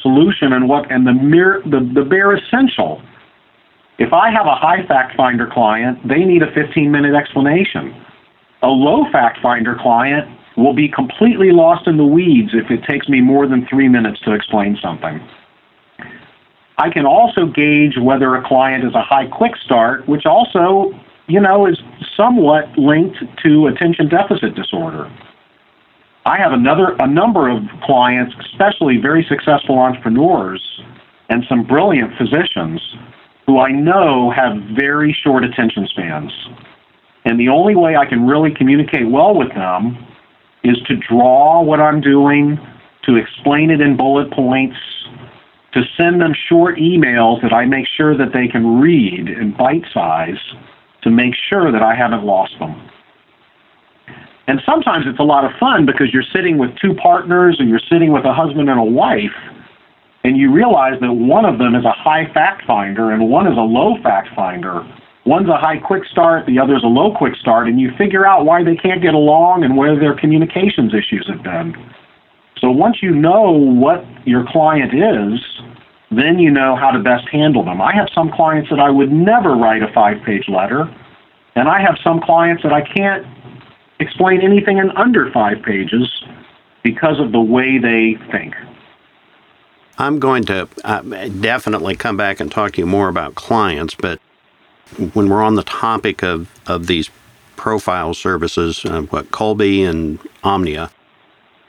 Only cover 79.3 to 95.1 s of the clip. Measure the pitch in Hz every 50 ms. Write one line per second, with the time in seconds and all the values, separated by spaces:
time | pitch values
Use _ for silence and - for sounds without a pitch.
79.3 | 226 247 202 170 131 117 117 110 110 110 107 104 - 117 107 104 107 104 - 113
80.3 | 104 95 - - 98 90 - - 123 143 160 - - - - - _ _ _ _
81.3 | _ _ _ _ - 120 131 156 180 196 190 185 165 - - 170 165 165 165 -
82.3 | 165 165 170 170 170 165 - 151 147 147 147 - - 196 196 196 196 175 - -
83.3 | - - - - - - - - _ _ _ _ _ - 165 - - - 180 190
84.3 | 185 185 190 190 202 202 202 208 190 196 190 190 - 185 220 254 233 190 131 -
85.3 | - 120 107 104 104 107 - - 104 98 95 85 107 120 123 - - - - -
86.3 | - - - - _ _ _ _ _ _ - 120 110 - 165 156 131 135 147 117
87.3 | 110 117 113 110 120 127 131 131 135 127 123 117 117 113 113 113 110 110 - -
88.3 | 113 98 - - - - - - - - - _ _ _ _ _ _ _ _ _
89.3 | _ _ _ _ _ _ _ _ _ _ _ _ _ - 131 - - 147 139 135
90.3 | 131 123 113 - 98 95 87 - _ - - 104 107 - - - 107 92 98 117
91.3 | 98 95 104 113 123 120 - 110 107 87 80 98 95 - - 117 101 98 104 98
92.3 | 98 - - 76 - 110 104 104 - - 85 87 95 101 101 95 87 87 78 71
93.3 | - - - - 117 113 104 92 78 73 82 82 - - - 92 82 - _ _
94.3 | _ _ _ _ _ _ _ _ _ _ _ _ - - 101 85